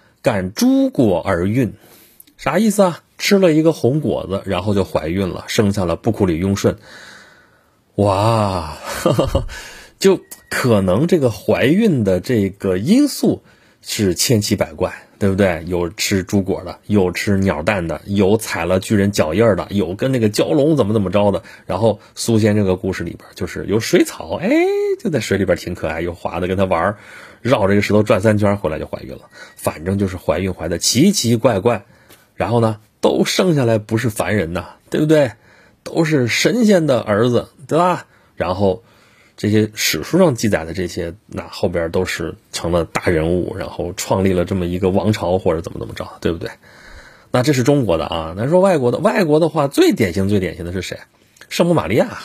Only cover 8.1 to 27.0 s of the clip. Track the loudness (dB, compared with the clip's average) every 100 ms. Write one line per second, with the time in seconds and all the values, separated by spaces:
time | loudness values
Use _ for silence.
8.1 | 2 2 2 0 -2 -6 -12 -12 -4 0
9.1 | 0 0 -2 -4 -10 -16 -20 -20 _ 2
10.1 | 2 -2 -20 _ -4 2 2 4 2 2
11.1 | 2 2 -2 -2 0 2 4 2 2 2
12.1 | 0 0 0 0 -2 -2 -2 2 2 2
13.1 | 0 -2 -2 -6 _ _ _ -10 -2 0
14.1 | 0 2 2 2 0 -2 -4 -6 -6 -18
15.1 | _ 0 2 2 0 -4 -4 -4 -4 -2
16.1 | -2 0 -2 0 -4 -6 -14 -2 2 2
17.1 | 0 -2 0 0 0 0 -2 -2 -6 -4
18.1 | 2 2 2 0 -6 -2 -2 0 0 2
19.1 | 0 0 2 2 2 -2 -2 -2 -2 -2
20.1 | 0 0 0 0 2 2 2 2 0 0
21.1 | 2 2 0 -6 -16 -8 0 0 0 -6
22.1 | -8 0 2 4 2 2 0 -2 -6 -8
23.1 | -12 -18 -10 -10 -8 -4 -2 2 2 0
24.1 | -4 -8 -6 0 0 0 -2 -2 -4 -2
25.1 | -4 0 0 0 -2 -4 -8 -6 -6 -6
26.1 | -6 -8 -4 -2 0 0 2 0 -2